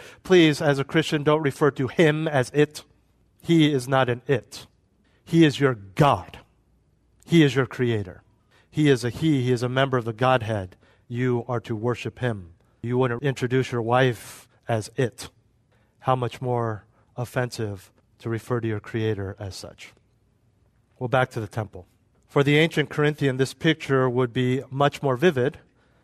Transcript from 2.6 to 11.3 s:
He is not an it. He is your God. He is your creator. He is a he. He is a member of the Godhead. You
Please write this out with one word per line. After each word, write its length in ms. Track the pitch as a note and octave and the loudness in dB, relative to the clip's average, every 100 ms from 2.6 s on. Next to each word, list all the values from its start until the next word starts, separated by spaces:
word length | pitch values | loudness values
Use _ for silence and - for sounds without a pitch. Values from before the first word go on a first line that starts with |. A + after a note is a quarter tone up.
| D3+ - - _ _ _ _ _ | 0 -2 -20 _ _ _ _ _
He 280 | - E3 D3+ | 0 4 4
is 160 | C#3+ B2 | 2 0
not 220 | C3+ B2 | 0 0
an 140 | A#2+ - | -2 -2
it. 400 | B2+ - - - _ _ _ _ _ - | -4 -4 -16 -20 _ _ _ _ _ 0
He 180 | E3 | 4
is 160 | D#3+ C3 | 4 4
your 140 | C#3 | 0
God. 640 | A#2 G2 - D3 G#2+ - - - _ _ _ _ _ _ _ - | 0 -6 2 2 2 -4 -18 -20 _ _ _ _ _ _ _ 2
He 160 | E3+ | 4
is 120 | C#3+ | 4
your 120 | B2+ B2+ | 4 -2
creator. 560 | - B2 A2 F#2+ - _ _ _ _ _ | -2 -2 -2 -4 -12 _ _ _ _ _
He 180 | - D3+ | 0 2
is 160 | B2+ | 2
a 60 | A#2+ | 0
he. 320 | - D#3+ C#3+ | -2 0 0
He 100 | B2 | 0
is 100 | B2 | 0
a 60 | B2 | 0
member 300 | B2+ C3+ B2+ | 0 0 0
of 80 | A2+ | -4
the 80 | |
Godhead. 600 | G#2+ B2+ C3 A2 A2 F#2 - _ _ - | -2 2 2 0 -4 -6 -14 _ _ -10
You 380 | A#2+ B2+ | -4 -2